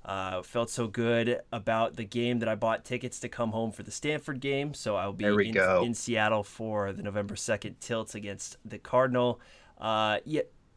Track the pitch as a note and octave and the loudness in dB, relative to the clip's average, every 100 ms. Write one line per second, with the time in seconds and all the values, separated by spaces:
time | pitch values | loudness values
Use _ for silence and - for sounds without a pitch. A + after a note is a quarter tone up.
0 | - G2 F#2+ F#2 - A#2 A#2 - A2+ A#2+ | -6 -4 -2 -4 -4 -2 -2 -2 -2 0
1 | A#2 A#2 A#2 A#2+ - A#2 G#2+ A2 A#2 - | 2 4 2 0 -4 -6 0 2 2 -2
2 | G#2 A#2+ A#2+ A#2+ A2 G#2+ A#2 A2+ - B2 | -6 -2 0 0 0 0 0 0 -2 -6
3 | B2 - - - A#2 A2+ A2+ - - - | -6 -8 -8 -2 -2 0 -2 -4 -12 -6
4 | D3 D3+ D3 C3+ C#3 C#3 D3 C#3 A2 G2 | -4 -4 -4 -4 -2 0 -2 -4 -2 -2
5 | G2+ G2+ G#2 G#2 G2+ G#2 F#2 F#2 A#2+ A2 | -2 0 4 4 4 4 6 6 4 0
6 | - A2 G#2+ A2 G2+ - A2+ G#2 G2+ G2 | 0 2 4 2 0 -6 -2 0 0 -2
7 | G2+ G2+ G2+ G2 - G#2+ G#2+ F2+ - A2+ | -4 -4 -4 -4 -2 -2 -2 -10 -4 -4
8 | A2 G#2+ G2+ F#2+ - - G#2 G#2+ - B2+ | -4 -8 -10 -10 -12 -14 -14 -14 2 4
9 | C3 B2 B2 A2+ - - - - A2 A2 | 4 4 2 0 -8 -20 -20 -6 0 2
10 | G#2+ G#2 D3 D3+ - - _ | 2 0 -2 -4 -4 -10 _